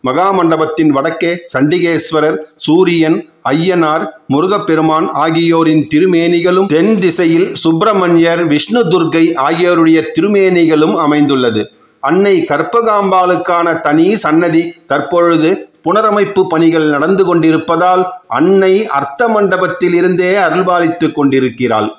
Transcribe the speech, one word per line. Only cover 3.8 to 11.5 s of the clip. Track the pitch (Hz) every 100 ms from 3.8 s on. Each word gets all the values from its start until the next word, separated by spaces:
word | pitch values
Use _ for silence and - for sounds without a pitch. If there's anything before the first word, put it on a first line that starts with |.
| 156 160 202 - -
முருகப்பெருமான் | 139 185 202 202 160 160 156 165
ஆகியோரின் | 139 160 160 165 165 160 156 -
திருமேனிகளும், | 147 185 165 170 170 180 180 196
தென் | 151 196 214
திசையில் | 175 160 170 165 190 -
சுப்பிரமணியர், | 165 165 208 202 175 170 165 170 165
விஷ்ணு | 147 - 240
துர்க்கை | 220 180 160 165 165 147
ஆகியோருடைய | 143 165 175 175 160 160 151
திருமேனிகளும் | 160 196 202 190 175 160 156 156 165
அமைந்துள்ளது. | 151 151 143 135 123